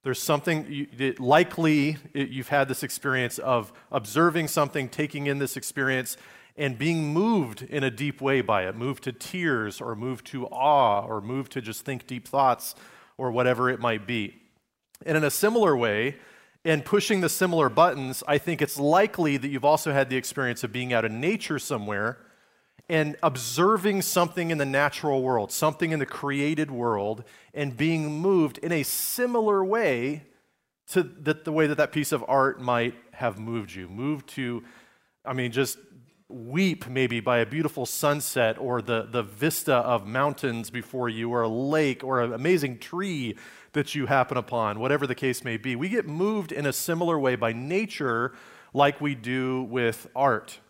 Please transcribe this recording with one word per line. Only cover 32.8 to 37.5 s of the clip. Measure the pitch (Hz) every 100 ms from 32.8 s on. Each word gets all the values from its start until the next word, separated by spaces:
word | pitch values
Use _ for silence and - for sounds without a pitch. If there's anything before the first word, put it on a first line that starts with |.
| 117 120 -
have | - 123 101
moved | 110 117 98
you. | 90 90
Moved | 98 135 151 -
to, | - 127 120 - - _ _ _ _
I | -
mean, | 127 123
just | 117 127 - - - _ _ _
weep | 120 117 147 190 - 123
maybe | 127 127 117
by | 127 120
a |
beautiful | 113